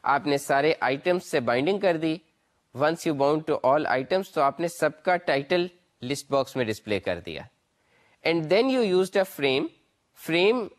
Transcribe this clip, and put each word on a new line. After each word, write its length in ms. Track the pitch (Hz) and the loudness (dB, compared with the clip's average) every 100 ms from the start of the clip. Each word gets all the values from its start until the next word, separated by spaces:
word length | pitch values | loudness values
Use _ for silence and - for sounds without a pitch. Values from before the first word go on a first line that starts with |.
آپ 240 | - 139 147 | -2 0 0
نے 100 | 139 | -2
سارے 360 | - 139 151 - | 2 2 2 0
آئٹمز 460 | 123 139 180 180 - | -2 -2 0 -2 0
سے 140 | 151 | -2
بائنڈنگ 400 | 120 120 156 202 | 0 0 0 0
کر 180 | 196 160 | 0 0
دی۔ 200 | 160 160 _ _ _ _ _ 120 | -2 -4 _ _ _ _ _ -2
Once 340 | 151 160 165 | 0 0 -2
you 60 | 143 | 0
bound 200 | 143 156 | 2 0
to 340 | 156 143 127 | 0 0 2
all 140 | 151 - 131 | 2 2 -2
items، 260 | - 190 196 | 0 -4 -2
تو 80 | 160 | 0
آپ 180 | 139 - | 0 0
نے 80 | 170 | -6
سب 360 | - 151 - | -2 -4 -2
کا 140 | 185 175 | -2 0
ٹائٹل 500 | 170 139 143 180 180 _ _ - | 0 -2 2 0 0 _ _ -14
لسٹ 300 | 123 139 - | -8 -8 -2
باکس 240 | 139 127 131 | -2 0 -2
میں 100 | 110 | -2
ڈسپلے 340 | 104 107 98 | -4 -2 -2
کر 200 | 95 87 | -2 -6
دیا۔ 220 | 85 73 - _ _ _ _ _ _ _ 156 | -8 -12 -14 _ _ _ _ _ _ _ -2
And 140 | 170 156 | -2 2
then 100 | 196 | 2
you 200 | 262 262 | 2 2
used 380 | 208 185 190 202 | 2 2 2 0
a 0 | |
frame، 440 | 190 - 139 135 330 _ _ _ _ - - | -2 -2 0 0 -2 _ _ _ _ -14 -4
فریم 420 | 170 202 247 202 | 2 2 2 -4